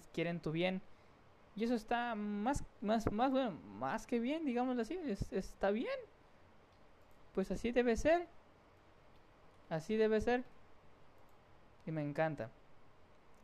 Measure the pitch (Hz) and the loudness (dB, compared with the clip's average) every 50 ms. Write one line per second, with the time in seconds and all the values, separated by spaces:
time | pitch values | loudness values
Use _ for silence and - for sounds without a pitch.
0 | - - - - 160 170 170 170 - 165 151 165 175 185 190 185 - - - - | -6 -6 -2 -2 0 0 0 -2 -2 -2 0 0 2 2 0 -2 -4 -10 -18 -20
1 | - - - - - - - - - - - 196 220 233 247 233 233 - 240 233 | -20 -20 -20 -20 -20 -20 -20 -20 -20 -12 -6 -2 0 0 0 0 0 0 -2 0
2 | 240 240 226 208 208 208 208 202 208 247 285 - - - - - - 202 220 233 | 0 0 -2 -2 -4 -2 -2 -2 0 0 0 0 -2 -6 -10 -4 0 2 2 2
3 | 208 - - 208 247 277 262 262 262 233 170 - - 101 101 101 123 135 175 220 | 2 0 0 2 2 4 4 4 2 0 -2 -6 -10 -12 -8 -4 -4 -2 -2 -4
4 | - - 254 233 226 247 302 330 330 277 233 240 247 262 254 247 226 220 330 381 | -2 0 0 0 2 0 -2 -2 0 0 0 0 0 0 0 -2 -2 -2 -4 -4
5 | 330 277 202 - - - - 190 190 - - - - 196 202 220 285 466 554 539 | -4 -2 -2 -2 -4 -4 -2 -4 -4 -4 -4 -2 0 2 2 2 0 -2 -4 -6
6 | 466 - - - - - - - - - - - - - - - - - - - | -8 -12 -18 -20 -20 -20 -20 -20 -20 -20 -20 -20 -20 -20 -20 -20 -20 -20 -20 -20
7 | - - - - - - - 202 190 - 190 - - 226 240 254 240 247 226 220 | -20 -20 -20 -20 -20 -6 -2 -2 -2 0 -2 -2 -2 0 2 4 4 4 4 4
8 | - 285 330 349 349 - - - - - - - - - - - - - - - | 6 6 6 4 4 0 -10 -20 -20 -20 -20 -20 -20 -20 -20 -20 -20 -20 -20 -20
9 | - - - - - - - - - - - - - - 170 160 156 - 214 220 | -20 -20 -20 -20 -20 -20 -20 -20 -20 -20 -20 -18 -10 -6 -4 -4 -2 0 2 4
10 | 220 214 220 214 214 247 240 247 247 - - - - - - - - - - - | 4 4 4 4 4 2 2 0 0 -4 -12 -20 -20 -20 -20 -20 -20 -20 -20 -20
11 | - - - - - - - - - - - - - - - - - - 160 156 | -20 -20 -20 -20 -20 -20 -20 -20 -20 -20 -20 -20 -20 -20 -20 -14 -8 -6 -4 -2
12 | 147 147 143 151 160 160 151 - 113 110 - - - - - - - - - - | -2 -2 0 2 0 0 0 -2 -6 -8 -10 -16 -20 -20 -20 -20 -20 -20 -20 -20
13 | - - - - - - - - | -20 -20 -20 -20 -20 -20 -20 -20